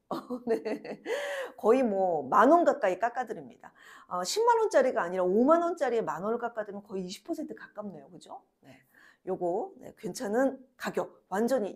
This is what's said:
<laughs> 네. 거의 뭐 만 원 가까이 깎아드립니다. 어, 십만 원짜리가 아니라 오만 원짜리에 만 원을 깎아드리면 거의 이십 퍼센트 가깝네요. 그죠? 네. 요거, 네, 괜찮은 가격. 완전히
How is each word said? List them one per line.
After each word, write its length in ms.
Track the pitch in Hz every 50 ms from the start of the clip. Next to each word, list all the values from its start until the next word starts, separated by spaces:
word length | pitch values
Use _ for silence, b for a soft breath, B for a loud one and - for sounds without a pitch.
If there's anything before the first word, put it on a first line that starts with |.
| _ -
<laughs> 380 | 208 214 - - 247 247 -
네. 560 | 233 226 220 - 214 - - - - 214 - B 339 466 571 571 571 571 554 523 B B
거의 260 | - - 214 233 262 262
뭐 400 | 226 196 190 190 180 170 156 131 131
만 220 | 151 180 214 269
원 140 | 320 349 330
가까이 340 | 294 - - - 190 180 180
깎아드립니다. 760 | - 240 - 262 247 220 208 165 143 120 - _ - - _ B B B B B B B
어, 160 | - 180 180
십만 340 | - - 403 453 480 480 453
원짜리가 440 | 440 403 415 302 247 254 240 226 175
아니라 220 | 170 180 185 180
오만 380 | 185 185 214 247 269 320 339 339
원짜리에 380 | 339 359 339 302 254 240 226 202
만 200 | 156 147 160 185
원을 160 | 214 226 240
깎아드리면 440 | 233 233 233 226 208 208 196 202 202
거의 220 | - 202 190 185
이십 200 | 180 202 - -
퍼센트 300 | - 330 294 294 - -
가깝네요. 560 | - - - - 208 214 208 175 151 139 143
그죠? 320 | 180 151 - - - - _ _ _ _
네. 220 | _ 135 127 - _ b b b b b b b b
요거, 460 | - 190 170 175 175 170 208 311 392 - -
네, 160 | - - - _
괜찮은 680 | - 175 - - 254 202 208 240 269 269 269 - - _ _
가격. 480 | - - - - 196 175 - - _ _ -
완전히 420 | 175 196 226 233 269 254 208 180 -